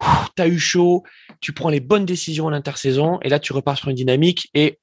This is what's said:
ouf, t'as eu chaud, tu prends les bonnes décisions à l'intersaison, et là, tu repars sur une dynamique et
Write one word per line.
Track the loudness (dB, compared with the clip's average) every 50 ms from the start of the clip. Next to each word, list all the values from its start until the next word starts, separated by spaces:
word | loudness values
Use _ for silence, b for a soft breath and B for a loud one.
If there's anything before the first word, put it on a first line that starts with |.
ouf, | 0 2 2 2 0 -2 -2
t'as | 0 2
eu | 2 2 0
chaud, | 0 0 2 4 4 4 4 2 B B B B B B B _
tu | -12 -12 -8
prends | -4 -2 0
les | 0 0
bonnes | 0 0 0 0 0
décisions | 0 -4 -4 -6 -6 -4 -4 -2
à | -2
l'intersaison, | -2 -4 -4 -6 -8 -4 -2 0 2 2 2 2 0 -2
et | -2 -4
là, | -4 -4
tu | -4 -4
repars | -6 -4 -2 -2 -4
sur | -2 -4 -6
une | -4
dynamique | -2 0 0 2 4 4 2 2 0 -4 -2 0
et | 2 2 2 0 _